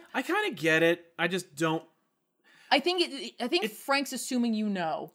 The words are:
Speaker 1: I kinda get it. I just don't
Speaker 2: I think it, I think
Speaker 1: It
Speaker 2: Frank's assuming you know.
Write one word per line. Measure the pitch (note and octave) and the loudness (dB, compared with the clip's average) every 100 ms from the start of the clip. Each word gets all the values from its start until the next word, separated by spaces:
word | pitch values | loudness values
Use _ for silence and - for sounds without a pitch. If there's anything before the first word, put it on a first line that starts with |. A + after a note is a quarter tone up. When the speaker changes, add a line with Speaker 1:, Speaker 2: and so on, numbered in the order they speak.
| - | -2
Speaker 1:
I | A3+ | -6
kinda | C4+ F#4+ G#4+ | -2 0 0
get | G3 D#3+ D#3+ | 0 2 4
it. | E3 E3+ - - | 4 2 -2 -4
I | E3+ | -2
just | F#3 F3+ | -2 -6
don't | - E3 D#3+ - _ _ _ _ _ _ - - | -2 0 0 -4 _ _ _ _ _ _ -14 0
Speaker 2:
I | C#4 | 2
think | F4 F4+ | 2 0
it, | D#4 C4+ A3 - | 0 -4 -12 -6
I | A#3+ | -2
think | E4+ | 0
Speaker 1:
It | F#4+ | -2
Speaker 2:
Frank's | - - C#4 C#4+ | -6 0 0 0
assuming | B3+ - B3+ A#3+ | -6 -4 0 0
you | A3 G#3+ | 0 -2
know. | F#3+ E3 D3+ D#3 | -2 -2 -4 -6